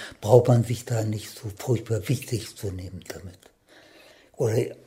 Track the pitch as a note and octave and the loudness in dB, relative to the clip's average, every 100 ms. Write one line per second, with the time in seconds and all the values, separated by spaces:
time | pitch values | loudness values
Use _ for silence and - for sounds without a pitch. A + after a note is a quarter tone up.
0 | - - G#2 A#2+ A#2+ A#2+ G#2 A#2+ - A#2 | -16 -6 6 8 8 4 4 -4 -4 -4
1 | A2 G#2+ - - G2+ - - A2 - A2+ | -4 -4 -8 -12 -12 -8 -2 -2 0 -4
2 | G2+ B2 - A2+ - - G2+ F2+ F#2 F#2 | -2 -4 -2 -6 -6 -10 -8 -8 -10 -14
3 | - D#2+ F#2 F2+ - _ _ - - - | -14 -14 -14 -18 -20 _ _ -20 -20 -20
4 | - - - - A2+ A2+ - - | -20 -20 -14 -2 2 2 0 -4